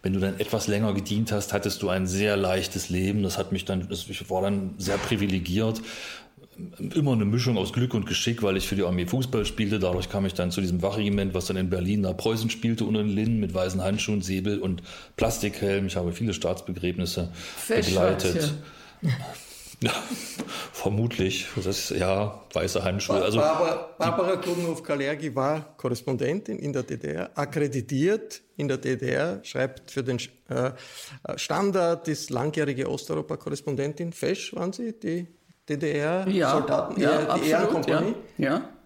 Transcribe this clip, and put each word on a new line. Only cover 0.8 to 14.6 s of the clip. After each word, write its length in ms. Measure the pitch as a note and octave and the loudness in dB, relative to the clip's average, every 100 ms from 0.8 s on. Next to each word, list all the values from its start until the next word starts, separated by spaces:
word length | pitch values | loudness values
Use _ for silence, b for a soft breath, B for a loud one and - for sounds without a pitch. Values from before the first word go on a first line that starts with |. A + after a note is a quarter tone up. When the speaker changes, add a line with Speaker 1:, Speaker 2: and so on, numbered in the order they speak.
| A2 | 2
Speaker 1:
gedient 380 | G2 F#2+ G#2+ A2+ | 0 0 0 2
hast, 200 | G#2 G2 | 0 0
hattest 300 | G2+ G2+ - | -2 -2 -2
du 60 | G2+ | 0
ein 180 | F#2 F#2 | 0 0
sehr 300 | F#2+ G#2 G2+ | 2 2 2
leichtes 520 | F#2 F#2 F#2 F#2+ - | 2 2 0 -4 -2
Leben. 360 | F#2 F#2+ G#2 | 0 2 2
Das 120 | F#2+ F2+ | 0 0
hat 140 | F#2+ | -2
mich 140 | F#2+ | -2
dann, 240 | - F#2+ F2 | 0 -2 -2
das, 200 | G2 - | -8 -8
ich 220 | - - | -10 -4
war 120 | F#2 | 0
dann 320 | G2 G2+ F#2+ F2 | 2 0 -2 -4
sehr 180 | F#2 G2 | -2 -2
privilegiert. 880 | - A2 G2+ F#2 E2+ F#2 A2 A2 B B B B B - - - - - D3 | 0 2 2 2 2 2 2 0 B B B B B -20 -20 -16 -16 -8 -2
Immer 180 | E3 C#3+ | 2 4
eine 120 | A#2 | 4
Mischung 320 | G2+ A#2 A#2+ A2 | 4 4 4 2
aus 160 | F#2+ | 2
Glück 220 | B2 B2+ | 2 2
und 120 | A2+ F#2 | 2 0
Geschick, 360 | - - A2+ | 0 0 2
weil 140 | G#2 F#2+ | 2 2
ich 100 | - | 2
für 80 | G2 | 2
die 60 | |
Armee 220 | F2+ F2+ F2+ | 2 2 2
Fußball 380 | B2+ B2+ A#2 | 0 2 0
spielte. 340 | G#2 - G#2 G#2+ | 0 0 0 2
Dadurch 300 | F#2 F2+ F#2 | 2 0 0
kam 180 | G2+ G2 | 0 0
ich 80 | |
dann 160 | F2+ F2+ | 0 0
zu 100 | F2 | 2
diesem 220 | F#2 F2 | 2 2
Wachregiment, 520 | F#2+ G#2 G2+ G2+ F#2+ | 2 2 2 2 2
was 120 | F2+ - | -2 -2
dann 100 | F#2+ | -2
in 140 | F#2 | 0
Berlin 300 | F#2 F2+ G#2 | 0 2 2
nach 160 | F#2+ F2 | 0 0
Preußen 340 | A2 A2+ A2 | 0 0 -2
spielte, 340 | - A#2 A2+ | 0 0 0
unter 160 | G#2 G#2+ | 2 2
den 100 | G#2+ | 2
Linden 300 | G2+ A2 A2+ | 2 2 2
mit 140 | G2 | 0
weißen 280 | F#2 F#2 F#2 | 0 0 0
Handschuhen, 400 | F#2+ G#2 - G#2 | 0 0 0 0
Säbel 380 | F#2 F#2+ G2 G2+ | 0 0 0 0